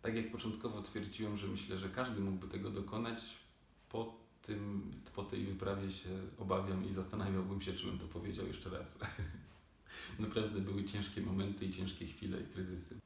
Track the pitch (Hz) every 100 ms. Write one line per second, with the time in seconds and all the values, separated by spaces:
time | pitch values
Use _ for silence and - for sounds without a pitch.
0 | 117 113 113 113 113 104 120 104 101 107
1 | 98 - 107 104 98 98 - 92 95 120
2 | 127 104 98 92 92 98 101 98 98 110
3 | 117 113 - - - - - - - 113
4 | 113 - - - - 104 104 101 - -
5 | - - 98 101 98 95 98 98 95 95
6 | 92 95 92 - 95 95 98 95 95 95
7 | 92 107 98 95 95 98 98 92 98 95
8 | 87 87 98 - 78 - 95 87 - -
9 | 107 - 87 - - - - - - -
10 | - - 107 113 104 104 98 98 95 101
11 | 98 - 95 95 98 101 95 95 95 -
12 | - - 98 90 - 95 92 85 - 117